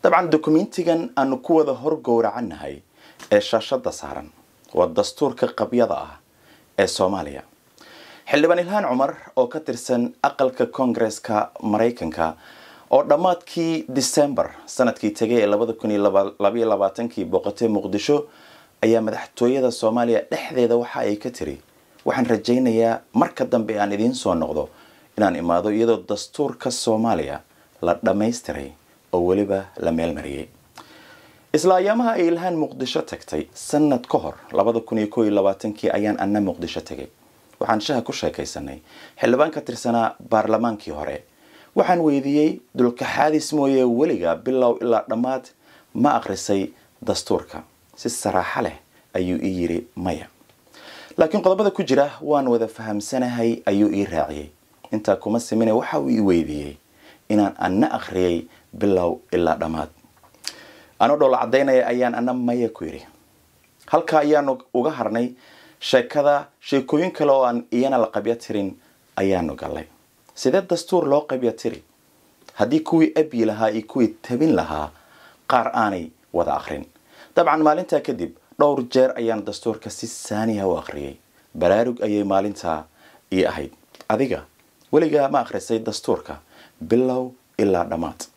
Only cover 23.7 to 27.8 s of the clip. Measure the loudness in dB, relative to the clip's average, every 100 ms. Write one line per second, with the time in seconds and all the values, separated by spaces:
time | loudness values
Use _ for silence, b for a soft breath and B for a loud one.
23.7 | -2 -2 2 0 0 0 0 0 -4 -6
24.7 | b b b b 0 0 2 0 0 2
25.7 | 2 2 2 -2 -8 -8 -4 -4 -4 -6
26.7 | -4 0 0 2 0 -2 -8 _ b b
27.7 | _